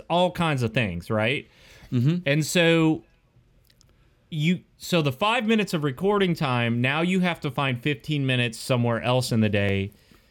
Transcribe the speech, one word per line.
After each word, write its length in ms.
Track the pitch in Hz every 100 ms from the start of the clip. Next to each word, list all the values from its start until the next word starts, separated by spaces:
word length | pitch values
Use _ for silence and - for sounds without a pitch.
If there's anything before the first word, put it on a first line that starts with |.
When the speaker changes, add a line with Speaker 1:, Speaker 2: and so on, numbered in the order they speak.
| -
Speaker 1:
all 200 | 170 180
kinds 320 | 175 165 139
of 120 | 117
things, 360 | 113 107 85 -
right? 380 | 110 110 143 - _ - - -
Speaker 2:
Mm-hmm. 260 | 127 131 175 175
Speaker 1:
And 200 | 147 147
so 580 | 180 165 165 160 156 - _ _ _ _ _ _ _ _ _ _ _ _
you, 320 | 156 156 180 - _
so 240 | - 175
the 100 | 143
five 340 | 127 202 240 214
minutes 280 | 226 202
of 100 | 170
recording 500 | 147 127 190 208 190 160
time, 460 | 143 123 117 120
now 200 | 127 147
you 180 | 175 190
have 200 | 180 165
to 100 | 147
find 300 | 131 139 123
fifteen 440 | 151 143 - 151 135
minutes 320 | 127 120 117
somewhere 440 | - 127 120 113
else 300 | 110 127 127
in 100 | 117
the 80 | 107
day 420 | 101 101 98 95 - _ _ _